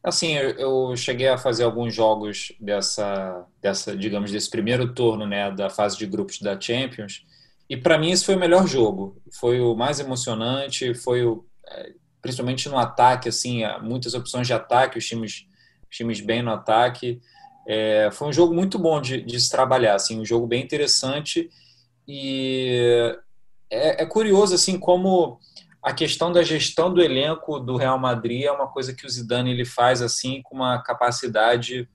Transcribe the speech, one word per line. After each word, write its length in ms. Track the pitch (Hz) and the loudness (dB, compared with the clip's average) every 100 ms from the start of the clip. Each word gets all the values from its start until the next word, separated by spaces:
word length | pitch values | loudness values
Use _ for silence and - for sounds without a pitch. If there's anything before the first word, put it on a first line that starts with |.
Assim, 320 | 180 170 165 | -2 -2 0
eu, 160 | 147 135 - 135 131 127 | 0 -2 -2 0 0 0
eu 60 | |
cheguei 320 | 123 - 123 131 | -2 -4 0 2
a 100 | 123 | 2
fazer 260 | 131 117 | 0 2
alguns 280 | 120 110 117 | 0 0 -4
jogos 600 | 107 110 107 107 98 - - | 2 2 2 -2 -8 -12 -12
dessa, 840 | 101 101 98 - 101 98 95 90 90 _ | -4 -2 -2 -4 -2 -2 -6 -10 -14 _
dessa, 380 | 98 95 - 95 | -2 -2 -6 -6
digamos, 340 | 104 101 101 | -4 -4 -4
desse 200 | 101 - | -6 -4
primeiro 420 | 117 107 123 123 | -4 0 0 -2
turno, 320 | 123 120 107 | 0 0 0
né, 240 | 104 101 101 | -4 -4 -4
da 180 | 98 98 | -4 -4
fase 300 | - 104 - | 0 -2 -2
de 80 | |
grupos 340 | 104 101 98 - | -6 -6 -6 -6
da 200 | 101 98 | -6 -6
Champions, 680 | - 120 135 120 101 - _ _ _ _ _ | -4 -4 -4 -8 -14 -16 _ _ _ _ _
e 80 | |
pra 220 | 131 170 156 | -2 4 4
mim 140 | 160 | 4
esse 120 | 180 | 0
foi 120 | - | 2
o 40 | 190 | 2
melhor 280 | 170 180 185 | 6 6 6
jogo, 520 | 131 107 95 98 - - - | 4 2 0 -8 -12 -20 -4
foi 200 | 120 123 | 0 2
o 160 | 120 | 2
mais 240 | 110 127 143 | 2 0 -2
emocionante, 920 | 139 127 123 110 117 135 139 - 127 | -6 -6 -4 -4 -2 -4 -6 -4 -4
foi 320 | 120 - 123 | -4 -2 0
o, 180 | 120 113 - - - | 0 -2 -10 -20 -20
é, 260 | - - - _ _ | -18 -18 -20 _ _
principalmente 460 | - 123 127 131 143 | -10 -4 -4 -4 -2
no 80 | 135 | -2
ataque, 500 | 117 - 123 123 120 | 0 6 6 6 -2
assim, 340 | - 123 120 | -4 -4 -2
há 140 | 110 - | -4 -6
muitas 380 | 110 127 123 | -6 -6 -6
opções 320 | 120 - 123 123 | -8 -6 -4 -2
de 60 | |
ataque, 440 | 113 - 120 131 113 | -2 2 2 2 -2
os 80 | |
times, 420 | - 117 107 - _ _ _ _ - | -6 -6 -8 -12 _ _ _ _ -20
os 80 | |
times 240 | - 117 101 | -8 -6 -4
bem 220 | 104 117 | -2 -2
no 100 | 120 | -2
ataque. 680 | 107 - 110 123 123 123 120 _ _ - _ - | -4 2 4 4 0 -8 -8 _ _ -20 _ -4
É, 420 | 110 110 107 107 | -2 2 4 2
foi 180 | - 147 | 0 -2
um 40 | |
jogo 180 | 147 170 | 4 4
muito 280 | 170 190 196 | 4 0 0
bom 200 | 165 151 | 2 0
de, 220 | 123 131 | -2 -6
de 180 | 120 120 | -6 -2
se 120 | - | 0
trabalhar, 420 | 131 127 131 113 | 2 2 4 4
assim, 260 | 101 - 113 | 2 0 -6
um 60 | |
jogo 220 | 107 117 117 | 0 0 0
bem 160 | 120 | -4
interessante, 840 | - 147 139 - 131 143 151 170 170 _ _ _ _ _ - | -2 -2 2 2 0 -4 -2 -4 -4 _ _ _ _ _ -18
e 1080 | 139 135 135 131 131 127 123 120 120 117 - - - - - - | -10 -6 -4 -2 -2 0 2 4 4 2 -4 -16 -20 -20 -20 -8
é, 320 | 110 151 - | 0 0 0
é 40 | 160 | 0
curioso, 480 | 220 220 196 208 | 0 4 6 6
assim, 240 | 175 - 185 | 4 2 0
como 600 | - 180 190 185 170 - _ - _ _ | 2 2 4 4 2 -4 _ -20 _ _
a 100 | 139 | -6
questão 380 | 127 156 - 170 | -2 -2 0 4
da 100 | 175 | 4
gestão 500 | 156 156 - - 175 | 4 0 0 0 2
do 80 | 175 | 4
elenco 600 | 160 131 147 160 - 143 | 4 4 0 -4 -6 -6
do 160 | 127 | -4
Real 240 | 127 131 131 | 0 0 2
Madrid 440 | 127 117 117 120 | 0 -2 -2 -2
é 80 | 143 | -2
uma 160 | 139 139 | 0 -4
coisa 240 | 135 131 | -4 -8
que 140 | 131 | -10
o 40 | 135 | -10
Zidane, 420 | 127 113 123 127 | -10 -4 -2 0
ele 120 | 123 | -2
faz, 380 | 120 - 123 127 | -4 2 4 4
assim, 400 | 120 - 127 135 | 0 -4 -6 -8
com 140 | - | -12
uma 260 | 131 127 120 | -4 -2 -2
capacidade 1080 | - 120 120 120 123 107 113 120 120 127 120 | -4 0 0 0 -2 2 4 2 0 -8 -10